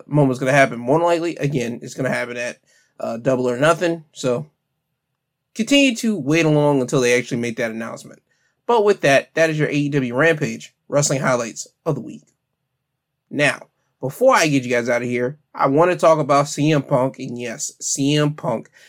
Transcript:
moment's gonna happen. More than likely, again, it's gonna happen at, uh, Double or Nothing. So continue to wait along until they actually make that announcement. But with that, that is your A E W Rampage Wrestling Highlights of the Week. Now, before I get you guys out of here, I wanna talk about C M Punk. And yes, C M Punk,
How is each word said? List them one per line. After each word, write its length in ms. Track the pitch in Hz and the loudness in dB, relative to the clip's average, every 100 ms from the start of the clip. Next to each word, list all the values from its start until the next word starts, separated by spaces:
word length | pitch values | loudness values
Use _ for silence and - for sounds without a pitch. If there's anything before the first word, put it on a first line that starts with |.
| - | -2
moment's 320 | 147 135 127 | 2 2 2
gonna 140 | 131 | 2
happen. 260 | 139 131 117 | 4 4 0
More 200 | 120 156 | 0 2
than 80 | 170 | 2
likely, 280 | 170 170 - | 0 -2 -4
again, 440 | 143 139 117 120 | -4 -2 -4 -8
it's 120 | 139 | -12
gonna 160 | - 127 | -6 -4
happen 260 | 123 123 120 | -4 -6 -8
at, 220 | 120 - _ _ _ - | -8 -10 _ _ _ -10
uh, 160 | - 113 | -8 -4
Double 320 | 127 131 123 | -2 0 0
or 80 | 120 | 2
Nothing. 480 | 151 165 175 170 - | 2 2 0 -4 -8
So 380 | - 131 120 - _ _ _ _ _ _ _ _ _ _ | -8 -4 -4 -6 _ _ _ _ _ _ _ _ _ _
continue 420 | - 220 277 269 226 | -8 0 4 4 2
to 180 | 226 196 | -2 -2
wait 260 | 135 165 | 0 2
along 380 | 156 151 147 139 | 2 4 2 2
until 180 | 120 139 | 0 0
they 180 | 123 123 | 2 2
actually 200 | 120 120 | 0 -6
make 180 | 120 113 | -6 -4
that 140 | 117 | -6
announcement. 500 | 113 117 120 - - _ _ _ _ - | -6 -10 -14 -18 -20 _ _ _ _ 0
But 180 | 240 | 2
with 160 | 208 196 | 2 2
that, 340 | 139 110 - | 4 2 2
that 140 | 156 160 | 0 0
is 100 | 156 | 2
your 120 | 143 | 0
A 40 | |
E 140 | 147 147 | 0 0
W 260 | 143 123 | -2 -2
Rampage 600 | 127 160 156 120 113 - _ - | 2 2 2 -2 -6 -14 _ -4
Wrestling 320 | 143 143 139 | -2 0 0
Highlights 460 | 143 123 113 - - _ 165 | 0 -2 -4 -10 -16 _ -6
of 80 | |
the 80 | 143 | -6
Week. 220 | - 151 _ _ _ _ _ _ _ _ _ _ _ | -8 -16 _ _ _ _ _ _ _ _ _ _ _
Now, 380 | 135 143 - - _ _ _ | 0 0 0 -10 _ _ _
before 360 | 139 - 262 | -10 2 4
I 140 | 226 160 | 6 4
get 140 | 139 | 2
you 80 | 123 | 0
guys 200 | 120 120 | -2 0
out 100 | 120 | -2
of 80 | 123 | -2
here, 300 | 123 123 151 _ | -2 -4 -6 _
I 140 | - 139 | -2 0
wanna 280 | 139 175 170 | 4 4 4
talk 220 | 170 156 | 4 4
about 300 | 151 143 147 | 2 0 0
C 220 | - 147 | 0 2
M 120 | 151 | 2
Punk. 360 | - 135 131 - | 2 0 0 -4
And 200 | 127 120 | -12 -10
yes, 340 | 120 - - - | -10 -10 -12 -10
C 340 | - - 139 | -8 -2 0
M 200 | 151 151 | 2 0
Punk, 340 | 151 170 113 - _ | -2 -6 -6 -8 _